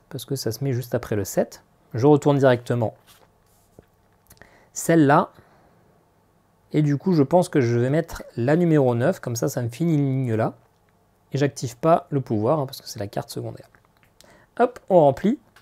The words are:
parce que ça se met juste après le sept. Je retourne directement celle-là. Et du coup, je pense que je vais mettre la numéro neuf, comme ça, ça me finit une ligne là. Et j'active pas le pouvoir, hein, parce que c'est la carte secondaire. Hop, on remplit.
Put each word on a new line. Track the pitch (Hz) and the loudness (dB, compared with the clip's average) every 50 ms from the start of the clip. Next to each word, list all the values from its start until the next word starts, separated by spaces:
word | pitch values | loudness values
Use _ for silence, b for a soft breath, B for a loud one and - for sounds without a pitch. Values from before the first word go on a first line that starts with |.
| _ - | _ -16
parce | - 131 - | -14 -14 -10
que | - 139 | -8 -8
ça | 131 - 120 | -6 -6 -6
se | 113 - | -6 -6
met | 139 139 123 | -4 -4 -4
juste | 120 131 - - | -4 -6 -4 -6
après | 117 - - 113 | -6 -4 -4 -4
le | 101 95 | -4 -4
sept. | - - 175 226 - - - _ _ _ _ _ _ - | -4 -2 -4 -4 -4 -6 -20 _ _ _ _ _ _ -4
Je | 113 123 | 0 4
retourne | 147 151 143 - 151 143 135 | 4 4 4 4 2 2 4
directement | 139 131 123 117 120 - 123 120 117 - - _ _ _ - _ _ _ _ _ _ _ _ _ _ _ _ _ - _ _ _ _ _ _ _ _ _ - b b b b b b b b | 4 4 2 2 0 -4 -4 -2 -4 -4 -6 _ _ _ -20 _ _ _ _ _ _ _ _ _ _ _ _ _ -20 _ _ _ _ _ _ _ _ _ -20 b b b b b b b b
celle-là. | - - - 165 165 147 135 143 170 - - _ b b b b b b b b b b b _ _ _ _ _ _ _ _ _ _ _ _ _ _ _ _ | -8 -2 2 4 4 6 6 4 4 2 0 _ b b b b b b b b b b b _ _ _ _ _ _ _ _ _ _ _ _ _ _ _ _
Et | - 151 | -2 0
du | 151 143 143 135 | 0 0 0 -2
coup, | - 190 180 | 0 0 2
je | 156 139 | 2 2
pense | - 170 180 175 - | 4 4 2 2 2
que | - 151 | 0 0
je | 120 117 120 120 | 0 2 2 0
vais | 120 131 | 0 0
mettre | 147 165 165 - - - - - - | 0 -2 -4 -4 -10 -16 -16 -12 -6
la | 117 117 139 156 | -4 -2 0 2
numéro | 175 175 165 156 147 135 123 120 | 2 2 2 2 4 4 2 2
neuf, | 117 127 170 190 - | 0 0 -2 -2 -4
comme | - 123 117 | -6 -8 -6
ça, | 117 160 147 | -4 -4 -4
ça | - 135 | -4 -4
me | 120 113 | -6 -6
finit | 117 - 165 170 156 | -6 -4 -2 0 0
une | 143 143 135 | 0 0 0
ligne | 131 135 131 120 110 | -2 -2 -2 -2 0
là. | 107 117 156 - _ _ _ _ _ _ _ _ _ _ _ _ _ _ _ | 0 -2 -2 -4 _ _ _ _ _ _ _ _ _ _ _ _ _ _ _
Et | - 131 | -4 -2
j'active | 147 131 - - - 120 - - | -2 -2 -2 -4 -10 -10 -8 -2
pas | - 160 170 - - - | 0 2 2 2 0 -2
le | 151 139 | -6 -6
pouvoir, | 131 - 120 104 107 123 160 156 | -4 -4 -4 -2 0 0 -2 -2
hein, | 131 | -4
parce | 135 - - | -6 -10 -16
que | - - | -18 -16
c'est | - 107 | -12 -12
la | 101 107 | -12 -10
carte | - 143 - - | -8 -10 -10 -10
secondaire. | - 120 120 113 113 - - _ _ _ _ _ _ _ _ _ _ _ b b b b b b b - | -10 -12 -12 -12 -14 -16 -20 _ _ _ _ _ _ _ _ _ _ _ b b b b b b b -2
Hop, | 233 254 - - _ - | -2 -2 -2 -6 _ 2
on | 190 175 | 4 6
remplit. | 147 139 135 - - 202 277 - _ _ _ - | 6 6 4 2 0 -2 -2 -2 _ _ _ -20